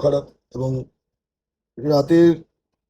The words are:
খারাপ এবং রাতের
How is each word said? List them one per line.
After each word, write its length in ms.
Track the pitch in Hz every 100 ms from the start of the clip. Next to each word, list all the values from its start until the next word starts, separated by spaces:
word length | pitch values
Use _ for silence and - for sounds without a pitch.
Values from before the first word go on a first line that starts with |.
খারাপ 220 | 147 143 - _ _
এবং 160 | 127 131 131 123 _ _ _ _ _ _ _ _ -
রাতের 500 | 147 147 139 170 170 160 - _ _ _